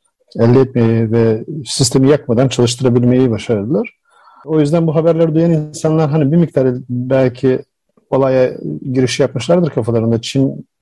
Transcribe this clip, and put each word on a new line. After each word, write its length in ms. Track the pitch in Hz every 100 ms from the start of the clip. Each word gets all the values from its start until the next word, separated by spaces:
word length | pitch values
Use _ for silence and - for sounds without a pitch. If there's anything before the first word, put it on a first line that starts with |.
| _ _ _ -
elde 240 | 117 127
etmeyi 520 | 127 123 113 113 113
ve 340 | 117 113 110 117 156 -
sistemi 440 | - 139 135 131
yakmadan 380 | 147 - 117 135
çalıştırabilmeyi 840 | - 120 - 131 120 123 127 131
başardılar. 680 | 107 - 110 104 175 240 _ _ _ _ _ -
O 140 | 156
yüzden 280 | 143 170 165
bu 80 | 156
haberleri 400 | 160 160 165 156
duyan 160 | 170
insanlar 580 | 160 151 151 - 156 156
hani 220 | 156 139
bir 60 | 170
miktar 300 | 160 - 131 123 131
belki 680 | 123 127 135 131 123 135 131 - _ _ _ -
olaya 420 | 131 131 131 127 - - 151 143
giriş 280 | 127 127 -
yapmışlardır 500 | 131 120 - 175 170
kafalarında. 520 | - 110 117 110 117
Çin, 460 | 113 135 135 139 - _